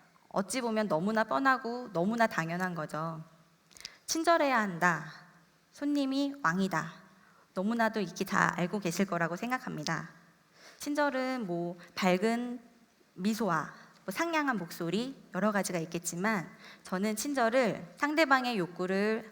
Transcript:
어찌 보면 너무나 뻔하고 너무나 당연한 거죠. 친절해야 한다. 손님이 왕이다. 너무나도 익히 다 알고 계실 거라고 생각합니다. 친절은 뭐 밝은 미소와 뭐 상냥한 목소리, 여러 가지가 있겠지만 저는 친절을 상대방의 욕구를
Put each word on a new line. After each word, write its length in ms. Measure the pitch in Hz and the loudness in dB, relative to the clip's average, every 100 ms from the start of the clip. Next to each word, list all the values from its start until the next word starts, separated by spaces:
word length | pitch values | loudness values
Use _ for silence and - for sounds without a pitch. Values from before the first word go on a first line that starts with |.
| _ _ _ | _ _ _
어찌 320 | - 196 254 | -2 -2 -2
보면 260 | 240 214 208 | -2 0 2
너무나 380 | 156 196 220 220 | 2 2 0 2
뻔하고 640 | 269 269 254 226 240 247 | 2 2 2 0 -6 -4
너무나 340 | 175 190 233 226 | 0 2 4 2
당연한 480 | 185 165 175 185 | 2 -2 -2 -4
거죠. 480 | 170 151 151 165 160 160 - _ _ _ - - - - | -4 -6 -4 -6 -8 -12 -20 _ _ _ -20 -20 -14 -6
친절해야 540 | 320 330 330 285 247 | 0 4 4 6 4
한다. 520 | 202 170 180 160 - - - - _ _ _ | 2 2 2 2 -2 -16 -20 -20 _ _ _
손님이 600 | - 285 285 269 269 285 277 | -6 -2 0 0 0 0 0
왕이다. 520 | 160 180 190 165 165 - - - - _ _ | 0 2 2 0 -4 -10 -20 -20 -20 _ _
너무나도 460 | - 202 233 220 220 | -4 -2 2 2 2
익히 240 | 175 - | -4 -4
다 340 | 190 190 180 - | -2 2 2 2
알고 220 | 175 208 | -2 -2
계실 260 | 185 170 190 | -2 0 0
거라고 300 | 170 165 170 | 0 -2 -4
생각합니다. 720 | 233 254 - 156 151 156 160 - - _ _ _ - - | -4 -4 -4 -6 -4 -4 -6 -16 -20 _ _ _ -20 -12
친절은 720 | 294 294 285 262 262 262 196 | -6 0 0 0 -2 -4 -4
뭐 300 | 175 175 175 - - | -4 -4 -6 -12 0
밝은 640 | 185 180 220 233 247 247 - - _ _ _ - | 2 4 2 0 -4 -8 -14 -20 _ _ _ -4
미소와 580 | 190 220 208 160 139 - - - - | -2 0 0 0 -2 -10 -20 -18 -8
뭐 60 | |
상냥한 460 | - 339 320 285 220 | -2 0 2 2 0
목소리, 580 | 170 - 170 190 254 269 - 180 | -2 -6 -2 -2 -2 -8 -8 -2
여러 160 | 208 | 0
가지가 280 | 202 185 180 | 2 0 -2
있겠지만 720 | 160 170 - 170 202 208 156 - - - | -2 -4 -6 -2 0 0 -4 -12 -20 -18
저는 320 | - 185 214 214 | -6 -2 -2 -2
친절을 800 | 285 269 226 254 226 - - - | -2 2 2 4 2 0 -6 -4
상대방의 600 | 294 311 311 262 247 220 | 0 2 4 4 2 0
욕구를 720 | 175 - 185 190 208 220 - | -2 -2 -2 0 2 0 -4